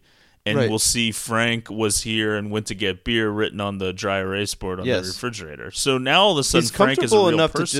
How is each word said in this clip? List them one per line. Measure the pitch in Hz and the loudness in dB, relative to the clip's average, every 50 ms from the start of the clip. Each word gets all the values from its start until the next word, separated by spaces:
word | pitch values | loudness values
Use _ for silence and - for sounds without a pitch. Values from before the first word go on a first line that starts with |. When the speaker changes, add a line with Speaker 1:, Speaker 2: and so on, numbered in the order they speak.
| _ _ _ _ _ _ _ _ _ | _ _ _ _ _ _ _ _ _
Speaker 1:
and | 107 110 139 | -2 0 2
Speaker 2:
Right. | 123 104 | 2 2
Speaker 1:
we'll | 107 110 | 2 0
see | - - - 120 113 113 | 0 0 2 2 0 0
"Frank | 110 - - 117 113 113 117 117 117 117 113 - | -2 -4 -6 -2 0 0 2 0 0 -2 -6 -8
was | 101 107 110 104 101 - | -4 -2 0 0 0 -2
here | - 113 110 110 107 107 107 | -2 -2 -2 -2 0 0 -2
and | 104 104 104 | -2 -4 -4
went | 104 110 107 | -4 -4 -4
to | - 110 | -6 -6
get | 95 107 95 90 - | -4 -2 -2 -4 -4
beer" | _ 123 117 113 110 107 | _ -2 0 2 2 0
written | 104 104 107 - - 107 | 0 0 -2 -2 -2 -4
on | 101 101 101 95 | -4 -4 -4 -4
the | 95 92 | -4 -4
dry | 90 95 110 101 98 98 | -4 -4 -2 -2 -2 0
erase | 95 95 95 101 104 - - | -2 -2 -2 -2 -4 -4 -6
board | - 104 92 92 92 | -6 -6 -6 -6 -4
on | 98 | -2
Speaker 2:
Yes. | 127 120 90 | -2 -2 -2
Speaker 1:
the | 90 92 | -2 -4
refrigerator. | 92 - 123 123 113 104 87 78 73 64 60 85 | -8 -6 -6 -8 -8 -8 -12 -12 -14 -14 -14 -10
So | - - - 139 131 127 | -6 -2 0 0 0 0
now | 127 131 151 180 | 0 2 4 4
all | 202 208 | 4 4
of | 175 143 | 4 2
a | 131 | 0
sudden, | - - 170 | 2 2 2
Speaker 2:
He's | 156 113 | 2 2
Speaker 1:
Frank | - - 202 254 | 2 2 2 4
is | - | 4
a | - | 2
Speaker 2:
comfortable | - 117 226 208 190 | 2 4 6 6 6
Speaker 1:
real | 170 156 | 6 6
Speaker 2:
enough | 160 160 156 | 4 2 2
Speaker 1:
person. | - 151 170 | 2 0 -2
Speaker 2:
to | - 135 | 0 -2